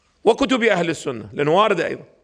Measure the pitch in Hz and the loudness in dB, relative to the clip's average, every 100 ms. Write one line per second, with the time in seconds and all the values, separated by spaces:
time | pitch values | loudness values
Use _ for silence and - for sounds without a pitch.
0 | _ _ 208 220 277 254 226 185 165 147 | _ _ 0 2 0 2 2 2 -2 -4
1 | 151 117 101 127 147 180 220 175 143 127 | -8 -8 -8 -4 2 2 2 0 -2 -6
2 | - _ | -12 _